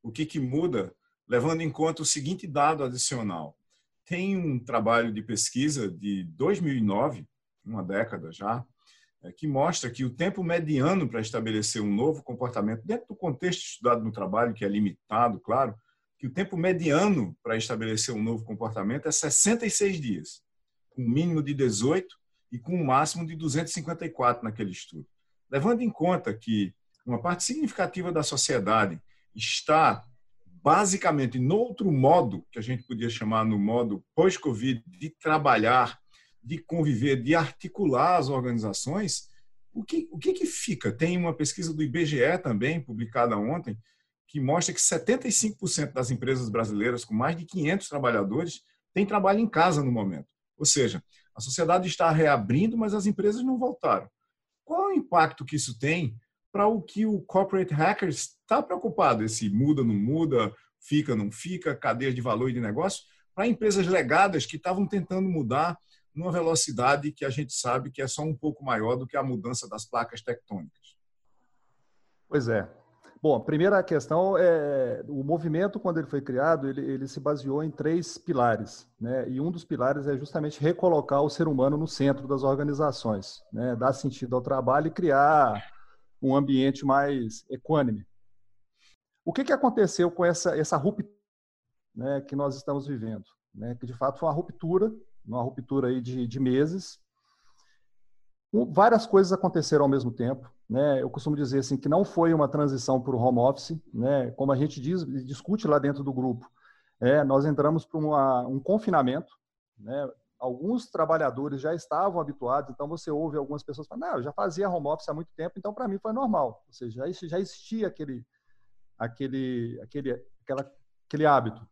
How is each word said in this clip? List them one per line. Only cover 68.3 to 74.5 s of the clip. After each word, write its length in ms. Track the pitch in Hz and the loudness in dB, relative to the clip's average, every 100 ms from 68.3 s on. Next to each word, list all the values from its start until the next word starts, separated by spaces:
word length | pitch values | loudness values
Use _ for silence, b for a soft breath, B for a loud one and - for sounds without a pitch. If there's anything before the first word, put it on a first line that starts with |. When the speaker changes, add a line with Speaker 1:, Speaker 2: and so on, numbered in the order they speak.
| 147 | -2
Speaker 1:
pouco 280 | 156 147 | -4 -6
maior 300 | 139 117 110 | -4 -2 0
do 120 | 127 131 | -2 -2
que 100 | 143 | -4
a 60 | |
mudança 460 | 135 117 120 123 98 | -2 -4 -4 -6 -8
das 160 | 107 | -12
placas 380 | - 120 117 117 | -6 -4 -4 -8
tectônicas. 760 | - 117 _ 101 78 _ _ _ _ _ _ _ _ _ _ _ _ _ _ _ _ | -8 -8 _ -12 -12 _ _ _ _ _ _ _ _ _ _ _ _ _ _ _ _
Speaker 2:
Pois 200 | 151 117 | -2 2
é. 200 | 110 95 - _ b b b | 0 -2 -12 _ b b b
Bom, 140 | 156 | 2
a 60 | 123 | 2
primeira 420 | - 151 180 196 | 2 2 4 4
questão 540 | 185 156 127 156 190 185 | 2 -2 0 0 2 4
é, 680 | 180 | 6